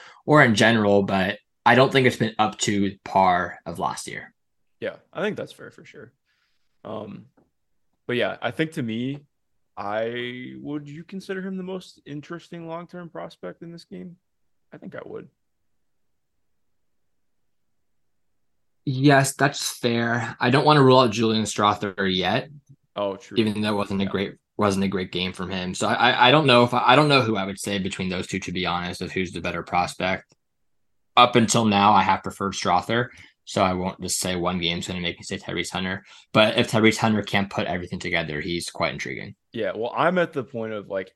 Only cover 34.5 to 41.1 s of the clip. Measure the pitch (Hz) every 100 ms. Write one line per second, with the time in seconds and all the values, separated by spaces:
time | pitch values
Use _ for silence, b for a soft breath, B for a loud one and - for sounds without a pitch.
34.5 | 90 85 85 87 90 87 85 - 92 -
35.5 | 90 87 92 92 95 - B B - 107
36.5 | 123 117 - 110 107 113 107 98 104 98
37.5 | - 104 90 87 92 87 87 80 73 90
38.5 | 85 - - 78 69 - 62 53 - _
39.5 | 117 101 98 113 113 156 180 170 147 117
40.5 | 117 110 107 98 98 95